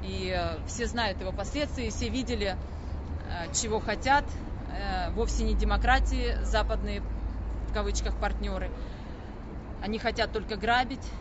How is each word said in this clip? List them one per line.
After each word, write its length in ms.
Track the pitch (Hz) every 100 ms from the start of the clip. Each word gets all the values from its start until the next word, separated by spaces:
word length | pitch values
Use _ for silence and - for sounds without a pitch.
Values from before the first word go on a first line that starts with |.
И, 320 | 190 190 185 185
э, 220 | 170 160 -
все 200 | - 233
знают 340 | 233 220 185
его 100 | -
последствия, 560 | - 202 285 294 - 226
и 40 |
все 180 | 202 240
видели, 480 | 226 233 233 202 185 - - - - - - -
э, 240 | 175 165
чего 260 | - 233 214
хотят, 460 | - 208 254 277 - - - - -
э, 380 | 180 202 185 175
вовсе 320 | 196 226 -
не 100 | 220
демократии 840 | 208 220 202 233 262 254 262 240 226
западные, 580 | 214 220 208 220 202 202 202 - - - - - -
в 40 |
кавычках, 420 | - 202 - 208 190
партнеры. 520 | 208 185 208 190 185 - - - - - - - - - - -
Они 160 | 185 220
хотят 340 | 240 220 208
только 260 | 220 180 214
грабить 440 | 214 240 247 262 - -